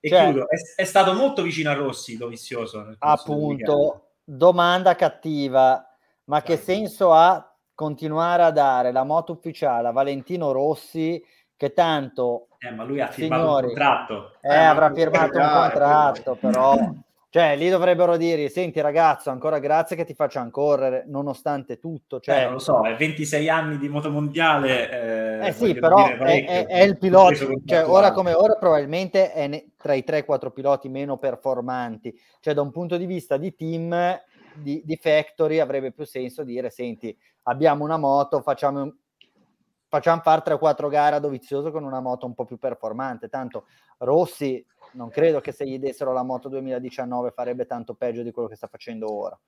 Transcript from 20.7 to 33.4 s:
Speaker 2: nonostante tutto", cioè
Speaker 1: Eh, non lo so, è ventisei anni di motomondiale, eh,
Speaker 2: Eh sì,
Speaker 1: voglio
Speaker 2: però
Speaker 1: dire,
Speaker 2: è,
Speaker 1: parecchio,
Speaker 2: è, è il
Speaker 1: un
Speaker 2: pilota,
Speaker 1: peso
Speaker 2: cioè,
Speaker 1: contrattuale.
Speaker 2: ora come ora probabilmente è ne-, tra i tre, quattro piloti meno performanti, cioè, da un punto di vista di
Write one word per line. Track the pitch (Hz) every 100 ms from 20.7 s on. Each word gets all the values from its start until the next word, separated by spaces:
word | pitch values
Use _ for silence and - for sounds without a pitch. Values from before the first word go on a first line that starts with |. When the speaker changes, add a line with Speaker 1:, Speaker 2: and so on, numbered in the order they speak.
| 143 131 127 131
Speaker 2:
nonostante | 139 143 131 - 143 135 120
tutto", | 165 156 _ 131
cioè | - 139
Speaker 1:
Eh, |
non | 127
lo | 127
so, | 151 131
è | 113 113
ventisei | 156 151 147 151 156
anni | 160 156 147
di | 143
motomondiale, | 147 151 147 147 151 165 147 135 127 117
eh, | 123 113 110 110 110 202
Speaker 2:
Eh |
sì, | 214 233
Speaker 1:
voglio | 127
Speaker 2:
però | 160 190
Speaker 1:
dire, | 196
Speaker 2:
è, | 117
Speaker 1:
parecchio, | 131 135 135
Speaker 2:
è, | 180 -
è | 180
il | 196
Speaker 1:
un | 190
Speaker 2:
pilota, | 185 185 185
Speaker 1:
peso | 143 139
Speaker 2:
cioè, |
Speaker 1:
contrattuale. | 135 139 170 160 185
Speaker 2:
ora | 202
come | 190 180
ora | 165 214
probabilmente | 214 196 156 139 165 185 196 190
è | 156 143
ne-, | 151 - _
tra | 147
i | 135
tre, | 127 156
quattro | 143 139 131
piloti | - 135 139 135
meno | 131 143 135
performanti, | 135 120 135 127 123 127 120 113 123 - _ _
cioè, | -
da | 147
un | 143
punto | 151 175 175
di | 180
vista | 180 -
di | 139